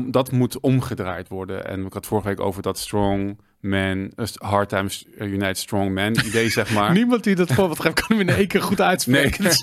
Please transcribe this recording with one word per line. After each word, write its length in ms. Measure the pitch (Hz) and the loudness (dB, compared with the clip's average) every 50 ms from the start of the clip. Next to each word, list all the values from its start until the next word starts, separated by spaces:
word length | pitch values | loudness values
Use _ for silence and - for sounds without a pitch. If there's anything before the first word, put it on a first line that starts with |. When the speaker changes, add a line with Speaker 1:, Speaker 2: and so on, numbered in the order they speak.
| 123 131 | -2 0
Speaker 1:
dat 200 | 123 127 135 - | 0 0 0 2
moet 280 | 127 123 123 - - - | 0 0 0 0 -2 -2
omgedraaid 680 | - 135 131 127 - - 110 90 95 92 87 87 95 | 0 2 2 2 0 -2 -6 -6 -6 -6 -6 -8 -10
worden. 400 | - 92 95 95 95 95 95 - | -10 -10 -10 -8 -8 -8 -8 -8
En 180 | - 95 95 95 | -8 -6 -6 -8
ik 80 | 95 - | -6 -8
had 120 | 101 - | -10 -6
vorige 220 | - 110 107 95 | -2 -2 -2 0
week 120 | 101 98 - | -2 -2 -2
over 220 | 92 98 90 98 | -2 -4 -4 -4
dat 160 | 90 98 95 - | -4 -4 -4 -4
strong 600 | - - - 104 101 98 101 98 98 101 104 - _ _ _ _ | -8 -4 0 0 2 2 0 0 -2 -6 -8 -12 _ _ _ _
man, 520 | - 98 98 98 95 95 95 95 98 - - | -4 -2 0 0 0 0 -2 -4 -6 -8 -6
eh, 100 | - 113 | -8 -8
st-, 160 | - - - | -8 -8 -10
hard 280 | - 101 101 101 101 98 | -4 0 2 2 2 2
times, 360 | 107 95 98 95 - - - - - | 0 -2 -2 -2 -6 -10 -14 -18 -12
eh, 140 | - 110 101 | -10 -8 -4
unite 280 | 98 98 101 95 95 - | -2 0 0 0 -2 -2
strong 340 | - - 110 101 98 98 95 | -6 -2 -2 0 0 0 0
man 160 | 95 101 107 113 113 - | 0 0 0 0 0 -2
idee, 240 | 110 110 113 113 113 | 0 0 0 2 2
zeg 240 | - 123 104 - 110 | 0 0 0 2 2
maar. 180 | 104 101 110 170 | 2 4 4 4
Speaker 2:
<laughs> 60 | 208 | 4
Niemand 220 | 247 240 254 233 - | 4 2 2 2 2
die 120 | 208 196 | 2 2
dat 160 | 170 180 170 131 | 2 2 2 2
voorbeeld 260 | 202 190 170 156 - | 2 2 2 0 0
geeft, 280 | - 165 127 - - | -2 -2 0 0 0
kan 100 | - 226 | 0 2
hem 120 | 214 190 170 | 2 4 2
in 60 | - | 4
één 120 | 185 202 | 2 2
keer 140 | 170 - 196 | 2 2 0
goed 200 | - - 202 202 | 0 0 2 2
uitspreken. 600 | 185 175 185 180 - 123 131 139 143 - - - 202 | 4 2 2 2 2 2 2 4 4 2 2 2 2
Speaker 1:
Nee. 80 | 180 160 - | 2 2 2